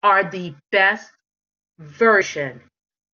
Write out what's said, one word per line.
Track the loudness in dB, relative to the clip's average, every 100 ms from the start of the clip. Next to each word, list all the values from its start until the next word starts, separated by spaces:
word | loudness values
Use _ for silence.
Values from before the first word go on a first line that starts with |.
are | 0 2 0
the | -6 -12 -14 _
best | 0 2 0 -8 _ _ _ _ _ _ _
version | -20 0 2 2 0 -4 -8 -10 -20 _ _ _ _